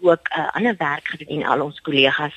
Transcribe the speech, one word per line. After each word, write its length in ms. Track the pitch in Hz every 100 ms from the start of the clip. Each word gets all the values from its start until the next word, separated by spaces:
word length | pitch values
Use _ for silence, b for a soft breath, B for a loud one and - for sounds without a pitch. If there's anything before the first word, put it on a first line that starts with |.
ook, 260 | 180 165 -
eh, 220 | 175 151 -
ander 160 | 233 190
werk 300 | 151 147 -
gedoen 340 | 160 - 151
en 60 | -
al 80 | 127
ons 180 | 147 147
kollegas 540 | - 143 135 131 151